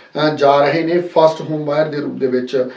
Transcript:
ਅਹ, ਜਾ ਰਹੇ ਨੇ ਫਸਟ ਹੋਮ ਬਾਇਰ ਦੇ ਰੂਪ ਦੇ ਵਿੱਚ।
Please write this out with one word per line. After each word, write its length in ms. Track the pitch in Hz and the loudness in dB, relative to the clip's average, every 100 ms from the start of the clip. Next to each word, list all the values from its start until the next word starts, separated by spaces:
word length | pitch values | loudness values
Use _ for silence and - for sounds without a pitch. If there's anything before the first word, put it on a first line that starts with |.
| - 147 | -10 -2
ਅਹ, 200 | 151 143 | -2 2
ਜਾ 200 | 143 143 | 4 4
ਰਹੇ 220 | 147 165 | 2 0
ਨੇ 160 | 160 175 | 0 -2
ਫਸਟ 400 | 170 165 156 - | 0 4 4 2
ਹੋਮ 240 | 156 151 | -6 -6
ਬਾਇਰ 220 | 147 151 151 | -2 -2 -2
ਦੇ 100 | 147 | -4
ਰੂਪ 180 | 131 | -6
ਦੇ 120 | 127 127 | -4 -2
ਵਿੱਚ। 420 | 123 127 131 127 | -2 -2 -2 -4